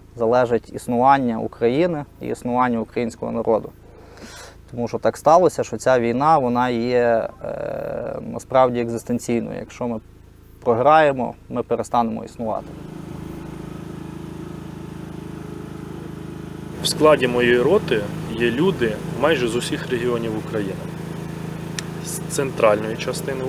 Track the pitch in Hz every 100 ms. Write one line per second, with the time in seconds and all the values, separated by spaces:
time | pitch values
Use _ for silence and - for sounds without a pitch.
0 | - - 113 123 120 117 - - - 120
1 | 131 139 123 113 110 - 117 131 180 156
2 | 143 - 123 117 127 123 127 117 107 -
3 | 117 - 117 117 113 110 - - - -
4 | - - - - - - - 117 117 113
5 | 113 - 147 165 175 - 120 110 - 131
6 | 117 117 147 160 123 120 123 120 120 123
7 | 120 113 - - - - 50 - 50 -
8 | - - - 117 - 131 131 120 117 117
9 | - 120 - 117 110 98 - - 123 113
10 | - - - - - - - 117 131 156
11 | 151 131 117 113 - 123 117 117 113 120
12 | 113 110 - - 110 98 - - - -
13 | - - - - - - - - - -
14 | - - - - - - - - - -
15 | - - - - - - - - - -
16 | - - - - - - - - - -
17 | 151 147 127 123 123 123 131 185 160 110
18 | 101 - - 113 117 120 185 165 117 104
19 | - 113 143 151 123 120 - 151 - 123
20 | 123 120 113 107 104 110 98 90 - -
21 | - - - - - - - - - -
22 | - - - - 135 - 113 104 110 110
23 | - 123 - 131